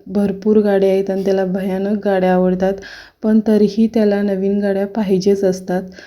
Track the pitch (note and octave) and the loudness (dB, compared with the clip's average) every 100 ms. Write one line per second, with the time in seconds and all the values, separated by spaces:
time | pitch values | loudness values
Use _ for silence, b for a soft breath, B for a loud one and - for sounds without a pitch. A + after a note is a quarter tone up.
0 | - G3 G3+ F#3+ G#3+ G#3+ G#3 G3 F#3+ F#3+ | -6 -2 -2 -2 2 2 4 2 2 2
1 | G3 F#3+ F#3+ F#3+ F#3 F#3+ F#3+ F#3+ G3 G#3 | 0 -2 -2 0 -2 -4 -4 -4 -2 -2
2 | G3+ G3 F#3 F#3 F#3 F#3 F#3+ G3 B B | -2 0 2 2 2 0 0 -2 B B
3 | B _ A3 A3 G#3+ G#3+ G#3 G#3 A3+ A3+ | B _ 0 2 4 4 2 2 0 2
4 | G#3 G3+ G3+ F#3+ G3 G3+ G3+ G3 G3+ G#3 | 2 0 0 -2 -2 0 0 -2 -2 -4
5 | G3 F#3+ G3 G3 G3 F#3 F#3 F3+ F#3 B | -2 0 2 2 0 -2 -4 -6 -6 B